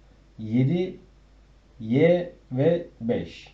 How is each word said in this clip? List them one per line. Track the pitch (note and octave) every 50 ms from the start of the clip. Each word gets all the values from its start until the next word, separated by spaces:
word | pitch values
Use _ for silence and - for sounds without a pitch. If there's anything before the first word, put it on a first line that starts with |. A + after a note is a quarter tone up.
| - - - - _ _ _ -
yedi, | A2 A2 A2+ B2+ C3 D3+ F3 F3+ F#3 - - - - - _ _ _ _ _ - - - - _ _ _ - -
y | A2+ A2 B2 C#3+ E3 E3+ F3+ F3 - - - - _ -
ve | C3 C3 D3 E3 F3 E3+ - - - -
beş. | A2+ A#2 A2 - - - - - - -